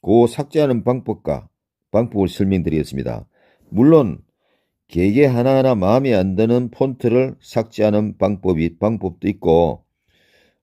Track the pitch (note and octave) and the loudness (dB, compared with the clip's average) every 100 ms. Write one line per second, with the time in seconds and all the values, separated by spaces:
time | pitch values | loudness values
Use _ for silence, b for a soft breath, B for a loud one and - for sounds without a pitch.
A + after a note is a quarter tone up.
0 | - A2+ A#2 - C#3 D#3 D3 A#2+ G#2 B2+ | 2 4 4 0 -4 0 0 0 -2 -4
1 | A2+ G#2 - C#2 - _ _ _ _ G#2 | -6 -8 -6 -8 -10 _ _ _ _ -2
2 | A#2 G#2 F#2 - G2 F#2+ E2 D#2 D2 C2+ | -2 -2 -2 -2 0 0 0 -4 -4 -8
3 | B1 A1+ A1 _ _ _ _ F#2+ C3+ D#3+ | -8 -10 -14 _ _ _ _ 2 4 4
4 | A#2 C#2 - _ _ _ _ _ _ E2+ | 2 -4 -14 _ _ _ _ _ _ -2
5 | F#2+ A2+ C#3+ A#2+ B2 C3+ C3 A#2 F#2 A#2+ | 0 2 2 2 0 2 2 0 0 0
6 | C3+ G#2 F#2+ F#2 A2+ A#2+ B2 - C3+ B2+ | 2 0 0 0 0 0 -2 -4 -6 -2
7 | A#2+ A#2+ C3 - - A#2 A2 - G#2+ G#2 | -2 0 -2 -6 -8 -6 -6 -2 0 0
8 | G#2+ - - G2 F#2 E2 E2 E2+ G#2 A2+ | -2 -2 -4 -2 -2 0 -2 -2 -4 -2
9 | F#2+ E2 F#2 G2 F2 E2 E2+ - _ _ | -6 -6 -6 -2 2 2 2 -2 _ _
10 | _ _ _ _ _ _ | _ _ _ _ _ _